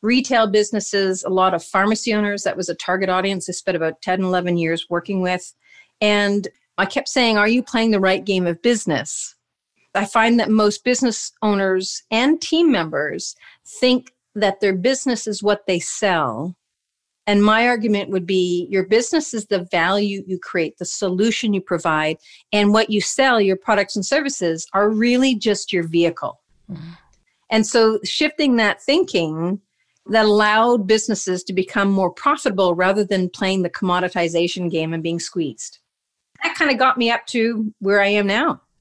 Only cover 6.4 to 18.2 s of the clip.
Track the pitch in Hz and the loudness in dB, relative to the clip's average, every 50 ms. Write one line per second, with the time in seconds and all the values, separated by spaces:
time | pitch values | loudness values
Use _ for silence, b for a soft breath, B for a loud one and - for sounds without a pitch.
6.4 | 180 - - _ _ _ _ - 196 - - 277 - - - 262 247 226 214 208 | -4 -6 -12 _ _ _ _ -4 -2 -2 -2 -4 -4 -2 0 2 2 2 4 4
7.4 | 208 220 233 254 - - - 226 226 226 214 196 190 190 185 - 180 202 190 185 | 4 2 2 0 0 -2 -2 0 2 2 2 2 4 2 2 0 0 -2 0 0
8.4 | 180 170 165 - - 240 240 202 - 185 147 117 - - - - - - - _ | 0 -2 -2 0 0 0 0 0 0 -2 -2 -2 -2 -6 -10 -10 -12 -12 -16 _
9.4 | _ _ _ _ _ _ _ _ _ _ - 196 202 - - 226 220 233 240 233 | _ _ _ _ _ _ _ _ _ _ -4 -4 -2 0 2 2 4 4 4 2
10.4 | 214 - 214 214 214 208 208 - - 247 247 240 262 233 214 - - - - - | 2 2 4 4 4 2 0 0 -2 -2 0 2 0 -2 -2 -4 -8 -12 -8 -4
11.4 | 220 208 202 196 196 190 185 185 190 - - - - - 220 226 254 294 330 330 | -2 0 0 2 2 0 0 0 -2 -4 -10 -12 -6 -2 0 2 2 2 2 0
12.4 | - - 320 330 349 311 233 180 160 156 151 143 151 143 - 180 - - - B | -2 -2 0 2 4 4 4 2 0 -2 -4 -4 -4 -4 -6 -8 -10 -12 -14 B
13.4 | B B B B B - - - 262 254 254 247 - - _ _ _ _ - 208 | B B B B B -20 -4 0 2 2 2 2 -2 -6 _ _ _ _ -4 -2
14.4 | 208 196 196 - 208 196 190 180 180 262 269 262 - 269 240 226 - 220 202 - | 0 0 0 0 0 0 0 0 0 0 -2 -2 -2 -4 -4 -4 -4 -6 -6 -2
15.4 | 202 208 202 202 - 196 180 170 - - - - 220 196 180 160 143 123 107 117 | 0 0 0 0 0 -2 -2 -2 -4 -6 -6 -2 0 0 2 0 0 -2 -4 -6
16.4 | 160 185 175 _ _ _ _ _ _ _ _ _ _ _ _ _ - 208 202 202 | -6 -8 -10 _ _ _ _ _ _ _ _ _ _ _ _ _ -2 0 2 4
17.4 | 208 214 214 226 240 247 240 220 220 220 208 202 - - 196 190 | 4 4 4 4 4 2 0 0 0 0 0 -2 -2 -4 -4 -4